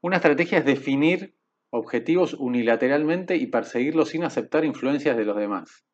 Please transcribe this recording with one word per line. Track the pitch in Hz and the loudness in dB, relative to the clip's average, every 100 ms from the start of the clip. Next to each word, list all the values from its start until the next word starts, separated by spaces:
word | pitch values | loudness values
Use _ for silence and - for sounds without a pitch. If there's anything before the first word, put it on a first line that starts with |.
Una | 175 185 | 0 2
estrategia | 156 143 170 185 | 4 2 2 2
es | |
definir | 143 127 - 135 156 180 190 _ _ _ _ | 2 0 0 2 2 2 -4 _ _ _ _
objetivos | 120 113 120 - 175 165 | -6 -2 -4 0 2 2
unilateralmente | - 131 123 117 117 131 143 156 175 180 175 | 0 -2 0 2 2 2 0 0 -2 -2 -2
y | 127 | 0
perseguirlos | 117 - - 135 160 151 | -2 -2 -2 0 2 0
sin | 160 | -2
aceptar | 170 - 110 156 | -4 -4 -2 0
influencias | 156 - 131 143 147 117 | 0 -2 -2 0 0 0
de | |
los | 104 104 | 0 -2
demás. | 104 98 80 - _ | -4 -6 -10 -20 _